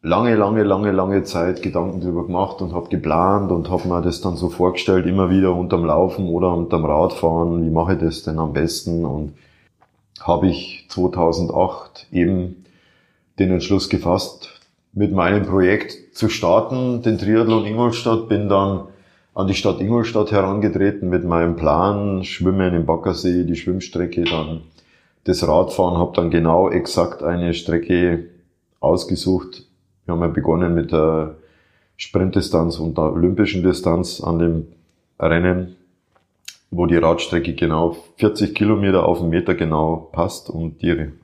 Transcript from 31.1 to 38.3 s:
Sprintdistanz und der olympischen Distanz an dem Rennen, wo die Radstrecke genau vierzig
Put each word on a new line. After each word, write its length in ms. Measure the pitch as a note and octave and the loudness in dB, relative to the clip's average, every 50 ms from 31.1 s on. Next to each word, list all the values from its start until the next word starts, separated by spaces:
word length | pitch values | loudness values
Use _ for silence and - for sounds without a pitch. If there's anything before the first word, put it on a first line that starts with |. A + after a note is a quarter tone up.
| D#2+ D#2+ D#2 D#2 D#2 - _ _ _ _ _ _ _ _ _ _ _ | 2 0 -2 -4 -8 -16 _ _ _ _ _ _ _ _ _ _ _
Sprintdistanz 840 | _ - - - F2 F#2 F#2 F#2 G2 - - - E2 E2 E2+ D#2+ - | _ -16 -4 -2 0 0 2 0 0 -2 0 0 0 0 0 -2 -4
und 180 | D#2+ E2+ D2 - | -6 -4 -2 -2
der 140 | D#2 D#2 D#2+ | -2 0 0
olympischen 500 | E2 E2+ F#2 F#2+ F#2 G#2 F2 - F#2 E2+ | 2 0 0 2 2 0 0 0 0 0
Distanz 580 | F#2 F2+ F2 - F2+ E2 F2 F2+ - - - | 0 0 0 0 0 0 0 -2 -4 -8 -8
an 180 | - - E2+ E2 | -4 -4 0 0
dem 260 | E2+ E2+ E2 E2 E2 - - _ _ _ _ _ _ _ _ _ | 0 0 0 -2 -6 -8 -16 _ _ _ _ _ _ _ _ _
Rennen, 560 | - D#2+ D#2+ E2 F2 F#2 F2+ F2+ F#2 F2+ - _ _ _ _ _ _ _ _ _ _ _ _ _ _ - - _ _ _ - | -2 0 0 2 2 0 0 -2 -4 -8 -12 _ _ _ _ _ _ _ _ _ _ _ _ _ _ -20 -20 _ _ _ -2
wo 140 | E2+ F2 | 0 2
die 100 | D#2+ E2+ | 4 4
Radstrecke 580 | E2+ E2 D#2+ E2+ - - - - F2 E2 F2 E2 | 4 4 4 2 2 -2 -2 -2 -2 -2 -2 -4
genau 420 | - F2+ E2 D#2+ D#2+ E2+ E2+ E2+ - - _ _ | -2 -2 0 0 0 0 0 -2 -6 -18 _ _
vierzig 380 | _ - G#2+ | _ 2 2